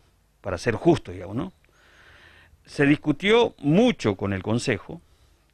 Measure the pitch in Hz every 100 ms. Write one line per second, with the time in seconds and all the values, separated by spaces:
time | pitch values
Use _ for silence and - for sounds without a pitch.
0 | _ _ _ _ 98 87 123 107 175 151
1 | - 90 90 113 185 - _ _ _ _
2 | - - - - _ _ - - 143 147
3 | 151 139 196 233 - - 143 180 247 -
4 | 107 95 98 95 104 117 - 98 - -
5 | _ _ _ _ _